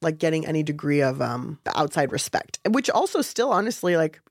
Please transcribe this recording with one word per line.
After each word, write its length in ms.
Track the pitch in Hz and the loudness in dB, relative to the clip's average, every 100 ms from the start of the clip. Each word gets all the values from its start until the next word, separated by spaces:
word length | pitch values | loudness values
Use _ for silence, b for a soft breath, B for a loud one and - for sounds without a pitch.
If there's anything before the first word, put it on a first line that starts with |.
like, 140 | 165 160 | -2 0
getting 300 | 165 160 156 | 0 0 0
any 160 | 156 | 0
degree 360 | 151 147 143 147 | -2 -2 0 2
of, 220 | 135 139 | 2 0
um, 380 | 120 120 123 143 - - | -2 -4 -8 -8 -4 -2
outside 360 | 147 165 139 | 0 0 0
respect, 460 | 151 - - - - - | -2 -2 -4 -4 -6 0
which 220 | 254 - | 0 2
also 320 | 180 381 359 | 0 2 0
still, 300 | - - 262 | -2 -2 2
honestly, 440 | 190 220 - 180 170 | 2 0 -2 0 2
like, 220 | 156 - _ | 0 -4 _